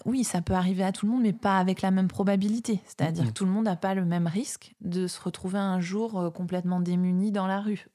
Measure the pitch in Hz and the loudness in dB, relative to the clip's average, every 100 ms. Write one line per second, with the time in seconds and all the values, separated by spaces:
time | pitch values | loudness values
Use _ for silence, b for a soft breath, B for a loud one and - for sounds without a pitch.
0 | - 262 233 180 170 185 180 185 190 196 | -2 -2 0 -2 0 0 2 2 0 0
1 | 208 254 226 226 202 190 185 185 190 190 | 0 2 2 2 2 4 4 2 2 2
2 | 185 - 196 196 208 226 233 202 - - | 2 2 2 2 2 -2 -2 -4 -4 -4
3 | 160 165 117 107 190 202 220 175 190 190 | -2 0 0 0 0 2 0 0 0 0
4 | 175 175 170 185 285 - - _ 180 180 | 0 2 0 0 -4 -8 -16 _ -6 -2
5 | 180 - 180 - 185 196 196 185 175 202 | -2 -4 -8 -6 -4 -2 0 0 -2 -2
6 | 226 202 175 165 180 180 180 180 175 180 | -2 -2 -4 -4 -4 -2 0 0 2 2
7 | 180 180 208 202 190 196 208 202 - | 2 2 2 0 0 -2 -2 -4 -8